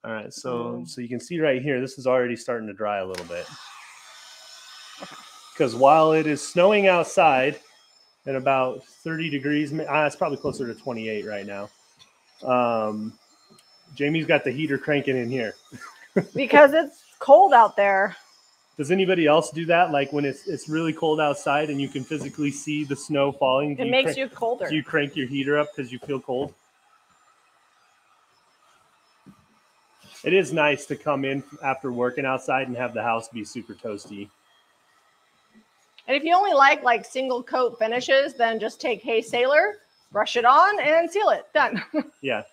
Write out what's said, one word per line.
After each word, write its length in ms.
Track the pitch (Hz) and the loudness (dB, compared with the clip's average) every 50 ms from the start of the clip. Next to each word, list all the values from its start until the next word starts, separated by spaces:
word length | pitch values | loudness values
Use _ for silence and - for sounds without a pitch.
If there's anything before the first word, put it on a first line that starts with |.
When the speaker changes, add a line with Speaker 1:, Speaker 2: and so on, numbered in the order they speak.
| _ | _
Speaker 1:
All 80 | 113 113 | -10 -10
right, 200 | 107 104 - - | -10 -12 -14 -16
so, 440 | - - 131 123 120 120 120 120 120 | -12 -10 -8 -6 -6 -6 -8 -10 -10
Speaker 2:
Mm. 100 | 120 123 | -12 -14
Speaker 1:
so 120 | - - | -12 -12
you 80 | 120 117 | -10 -8
can 100 | 123 120 | -10 -10
see 220 | - - 175 165 | -10 -8 -4 0
right 200 | 156 151 135 127 | 0 2 0 0
here, 200 | 127 151 139 123 | 0 -2 -2 -2
this 180 | 131 127 - - | -2 -6 -8 -4
is 80 | 123 | 0
already 300 | 131 127 127 123 120 120 | 2 2 2 2 0 -4
starting 320 | 113 - - 120 117 110 107 | -6 -6 -6 -6 -6 -6 -10
to 40 | 101 | -10
dry 260 | 95 110 104 104 101 | -6 -4 -4 -4 -4
a 60 | 92 | -4
little 200 | 95 92 90 90 | -6 -8 -10 -10
bit. 200 | 85 85 87 87 - 151 - - - - - - - - - - - - - - - - - - - - - - - - - - - - - - - - - - - - - - - - | -10 -12 -12 -12 -12 -16 -18 -18 -20 -20 -20 -20 -20 -20 -20 -20 -20 -20 -20 -20 -20 -20 -20 -20 -20 -20 -20 -20 -20 -20 -20 -20 -20 -18 -18 -18 -18 -18 -20 -20 -20 -20 -20 -20 -20 -2
'Cause 180 | - 156 127 110 | -2 -2 -2 2
while 380 | 120 131 139 151 160 156 160 160 | 6 8 8 8 8 6 6 4
it 160 | 160 156 156 | 2 2 0
is 180 | 147 139 - | -2 -4 -4
snowing 400 | - - 175 175 196 214 208 196 | -4 2 4 4 6 6 6 4
outside 720 | 190 180 175 165 - - - 180 160 139 131 131 143 151 - - _ _ _ _ _ _ _ _ _ _ _ _ | 4 4 4 0 0 2 4 6 6 6 4 2 0 -2 -6 -16 _ _ _ _ _ _ _ _ _ _ _ _
at 100 | 135 135 | -8 -6
about 480 | 135 131 139 135 131 131 131 120 - - | -2 0 0 2 2 0 -2 -4 -8 -14
thirty 440 | _ - _ _ 165 160 156 165 165 | _ -20 _ _ -8 -8 -6 -6 -4
degrees, 440 | 143 139 131 143 147 147 151 139 143 | -6 -4 -4 -2 -2 -2 -2 -4 -4
ma-, 120 | 160 156 - | -8 -6 -2
ah, 180 | 139 151 151 | 0 0 0
it's 80 | 143 139 | 0 -2
probably 220 | - 185 160 143 135 | -2 -4 -4 -4 -4
closer 280 | - 147 131 - 135 117 | -6 -8 -6 -6 -8 -8
to 60 | 110 | -8
twenty-eight 520 | - - 135 120 113 110 110 110 104 101 | -10 -10 -10 -8 -8 -6 -6 -6 -6 -8
right 200 | 107 104 101 98 | -8 -10 -10 -10
now. 220 | 104 101 98 101 104 _ _ _ _ _ _ - _ _ _ _ _ _ _ - | -10 -12 -12 -12 -14 _ _ _ _ _ _ -20 _ _ _ _ _ _ _ -2
Um, 760 | 127 127 123 123 120 117 113 110 107 107 107 107 110 110 _ _ _ _ _ _ _ _ _ _ _ _ _ _ _ 147 | 0 0 2 2 0 0 -2 -2 -4 -6 -6 -10 -12 -12 _ _ _ _ _ _ _ _ _ _ _ _ _ _ _ -8
Jamie's 320 | - 139 143 156 165 156 | -4 -2 -2 -2 -2 0
got 160 | 147 165 143 - | 2 0 2 2
the 60 | 139 | -2
heater 260 | 120 139 156 143 139 131 | -4 -4 -2 -2 -2 -4
cranking 380 | - - 147 143 131 139 131 | -2 -2 -2 0 0 0 -2
in 140 | 127 120 117 | -2 -2 -4
here. 240 | 127 131 117 104 - _ | -4 -4 -4 -6 -8 _
<laughs> 760 | _ _ - - - - - - - _ _ 202 180 - - | _ _ -20 -20 -20 -20 -20 -20 -20 _ _ -4 -4 -2 -4
Speaker 2:
Because 380 | 247 277 233 - 285 302 277 285 | -4 -2 4 8 8 8 8 6
it's 300 | 320 339 285 - - _ _ _ _ | 2 0 -2 -8 -20 _ _ _ _
cold 340 | - - 277 320 392 392 285 | 6 8 8 8 10 8 8
out 220 | 240 226 202 - | 8 6 6 4
there. 400 | - 202 202 196 190 196 208 180 - - _ _ _ _ _ _ _ _ _ _ | 2 2 2 4 2 0 -2 -4 -12 -20 _ _ _ _ _ _ _ _ _ _
Speaker 1:
Does 140 | - 147 131 | -10 -2 -2
anybody 360 | 180 196 190 175 190 175 165 | 2 2 2 2 2 2 4
else 240 | 147 147 165 160 - | 4 4 4 2 0
do 140 | - 156 170 | -6 -8 0
that? 240 | 160 170 170 180 170 | 2 4 4 4 4
Like 220 | 151 143 139 135 143 | 2 0 0 0 -2
when 120 | 147 143 | -2 -2
it's, 200 | 139 131 - - | -2 -4 -6 -10
it's 220 | - 170 135 - - | -10 -10 -10 -8 -6
really 240 | 151 160 165 160 156 | -4 -4 -2 -2 -4
cold 260 | 160 - 160 156 156 | -2 -2 0 0 2
outside 500 | 156 147 143 143 - 156 143 147 156 151 | 0 0 -2 -2 -2 -2 0 0 0 -2
and 100 | 147 139 | -4 -6
you 80 | 139 135 | -6 -6
can 160 | - 143 127 | -6 -10 -8
physically 460 | - 156 147 139 143 139 - 151 143 | -8 -8 -8 -8 -10 -8 -4 -4 -4
see 340 | 139 - - 151 151 147 151 | -4 -6 -8 -6 -6 -6 -4
the 120 | 139 143 | -6 -8
snow 360 | 139 - - 151 139 139 143 135 | -10 -8 -4 -2 0 0 0 0
falling, 420 | 139 143 131 127 135 147 151 143 | 0 0 0 2 0 0 -2 -4
do 80 | - 262 | -6 -4
Speaker 2:
It 40 | |
Speaker 1:
you 40 | 233 | 0
Speaker 2:
makes 140 | 247 262 277 | 0 0 0
Speaker 1:
crank, 120 | 247 - 269 | 0 -2 -4
Speaker 2:
you 100 | 262 262 | -8 -8
colder. 400 | - - 240 226 247 277 - 147 | -8 -6 -4 -4 -4 -4 -6 -4
Speaker 1:
do 60 | 151 | -4
you 80 | 156 - | -6 -6
crank 340 | - - 156 143 139 139 | -2 -2 -2 -2 -2 -6
your 100 | 151 135 | -8 -8
heater 300 | 120 135 139 135 139 147 147 | -6 -6 -6 -2 0 0 0
up 160 | 147 147 - | 0 -2 -4
'cause 160 | - 135 120 123 | -12 -12 -12 -12
you 60 | 123 | -16
feel 200 | - - 143 131 | -10 -8 -8 -8
cold? 320 | - - 127 127 143 147 - _ _ _ _ _ _ _ _ _ _ _ _ _ _ _ _ _ _ _ _ _ _ _ _ _ _ _ _ _ _ _ _ _ _ _ _ _ _ _ _ _ _ _ _ _ _ _ _ _ _ _ _ _ _ - - _ _ _ _ _ _ _ _ _ _ _ _ _ _ - - - - | -6 -6 -6 -6 -6 -8 -10 _ _ _ _ _ _ _ _ _ _ _ _ _ _ _ _ _ _ _ _ _ _ _ _ _ _ _ _ _ _ _ _ _ _ _ _ _ _ _ _ _ _ _ _ _ _ _ _ _ _ _ _ _ _ -20 -20 _ _ _ _ _ _ _ _ _ _ _ _ _ _ -20 -20 -8 -4
It 80 | 151 175 | 0 2
is 200 | 196 180 135 147 | 2 0 0 0
nice 340 | 165 151 151 143 - - | 0 2 2 0 -2 -4
to 100 | - 147 | -10 -12
come 280 | 123 - 151 147 139 135 | -8 -4 -4 -2 -2 -2
in 200 | 135 135 143 135 - - - 160 | -4 -6 -6 -8 -12 -20 -8 -6
after 300 | 139 131 131 - 135 120 | -6 -6 -4 -6 -8 -4
working 320 | 120 123 123 123 - 135 | -2 -2 -2 -2 -4 -4
outside 420 | 135 131 127 - - 135 135 135 127 | -4 -4 -4 -4 -2 -2 -2 -2 -4
and 80 | 123 | -6
have 180 | 117 127 120 110 | -6 -6 -6 -6
the 80 | 113 107 | -4 -2
house 260 | 120 117 113 113 - | -2 -2 -4 -4 -8
be 160 | - 113 104 | -12 -12 -12
super 300 | - - 123 104 - 104 | -12 -12 -14 -14 -14 -18
toasty. 540 | _ - 117 104 101 101 - 104 98 101 98 _ _ _ _ _ _ _ _ _ _ _ _ _ _ _ _ _ _ _ _ _ _ _ _ _ _ _ _ _ _ _ _ _ - _ - | _ -12 -10 -10 -10 -12 -16 -16 -16 -16 -16 _ _ _ _ _ _ _ _ _ _ _ _ _ _ _ _ _ _ _ _ _ _ _ _ _ _ _ _ _ _ _ _ _ -20 _ -2
Speaker 2:
And 80 | 262 | -2
if 60 | 294 294 | -2 0
you 100 | 320 349 | 2 2
only 180 | 370 403 403 339 | 2 4 4 4
like, 300 | 277 269 277 302 285 262 | 6 6 6 4 4 2
like, 220 | 247 240 226 - | 0 0 0 -2
single 380 | - - 262 262 262 254 240 254 | -8 -8 -6 -4 -4 -4 -6 -6
coat 360 | - - 254 254 233 233 - | -4 -2 -2 -2 -2 -2 -2
finishes, 560 | 220 220 233 247 247 - 269 269 277 320 - | -4 -2 -2 -4 -2 2 2 2 2 0 0
then 260 | - 233 226 226 220 | 0 0 0 0 -2
just 200 | 196 226 - - | -6 -6 -8 -6
take 220 | - 302 233 185 - | -6 -6 -6 -6 -4
Hey 180 | 285 226 220 | -2 -2 -2
Sailor, 580 | - - - 240 240 262 285 302 359 415 415 - _ _ _ _ _ _ - | -2 -2 -2 0 2 4 4 2 2 0 -4 -10 _ _ _ _ _ _ -4
brush 240 | 202 214 - - | -4 -2 -2 -2
it 80 | 240 226 | 2 4
on, 360 | 240 254 302 349 392 415 403 | 6 6 8 6 4 2 0
and 300 | 254 285 311 330 339 330 | 0 2 2 2 0 0
seal 200 | 339 403 427 349 | -2 0 2 2
it. 160 | 226 156 - - _ | 0 0 -4 -4 _
Done. 300 | 302 277 233 - 196 - - - | 0 0 0 -2 -6 -10 -6 -6
<laughs> 200 | 302 - - _ _ - | -6 -6 -6 _ _ -6
Speaker 1:
Yeah. 200 | 135 120 104 - - | -4 -4 -4 -6 -10